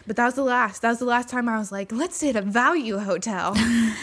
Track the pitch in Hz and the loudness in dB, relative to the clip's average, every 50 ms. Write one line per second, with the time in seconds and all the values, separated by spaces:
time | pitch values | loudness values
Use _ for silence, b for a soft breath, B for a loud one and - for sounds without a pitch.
0 | - - 220 247 240 247 254 269 277 262 247 247 240 208 196 - - 233 233 233 | -10 -6 -2 0 0 0 0 0 0 0 2 2 0 0 -2 -2 0 0 0 0
1 | 247 247 240 240 247 247 247 247 240 240 226 220 214 190 196 196 196 - 226 233 | 0 0 0 0 0 -2 -4 -2 -2 0 0 -2 -4 -4 -6 -8 -6 -4 -4 -4
2 | 320 370 - - 311 294 240 214 190 202 196 240 247 277 349 330 254 220 202 196 | -4 -4 -4 -2 0 0 0 0 0 0 2 2 4 4 2 2 0 -2 -2 -2
3 | 208 196 180 170 185 226 208 180 170 170 202 214 226 233 233 233 226 226 214 B | -2 -2 -2 -2 -2 -2 -4 -2 -2 0 2 2 2 4 4 4 2 2 0 B